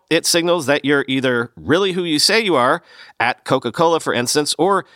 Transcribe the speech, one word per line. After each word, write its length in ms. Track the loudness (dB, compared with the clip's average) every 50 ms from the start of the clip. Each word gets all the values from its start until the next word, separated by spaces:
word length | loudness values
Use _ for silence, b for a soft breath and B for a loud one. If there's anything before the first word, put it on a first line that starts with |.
| _ -2
it 160 | -2 0 0
signals 420 | 0 -2 0 0 0 -2 -2 0 0
that 180 | 0 0 0
you're 180 | 0 0 0 0 -2
either 420 | -2 -2 0 0 0 -2 -4 -6 _ -10
really 340 | -2 0 0 2 2 0
who 140 | -2 -4 -4
you 120 | -2 -2 0
say 220 | 0 2 2 2
you 160 | 0 2 2
are, 260 | 2 4 2 2 0 B B B B B B B B
at 240 | -2 -2 -2 _ -4
Coca-Cola, 560 | -2 -2 -2 -2 -2 -2 0 2 2 2 0
for 140 | -2 -2 -2
instance, 420 | -2 -2 -2 0 -2 -2 -2 -2 -2
or 280 | 0 0 0 -2 -4 B B